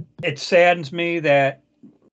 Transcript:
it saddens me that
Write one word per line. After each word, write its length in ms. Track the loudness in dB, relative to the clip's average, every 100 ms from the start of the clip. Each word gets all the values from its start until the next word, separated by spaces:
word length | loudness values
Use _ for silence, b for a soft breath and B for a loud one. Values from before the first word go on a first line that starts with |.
| -20 -10
it 160 | -8 -8
saddens 540 | 0 4 4 2 -4
me 280 | -6 -4 -2
that 420 | 0 2 0 -4 _ _ -20 _ _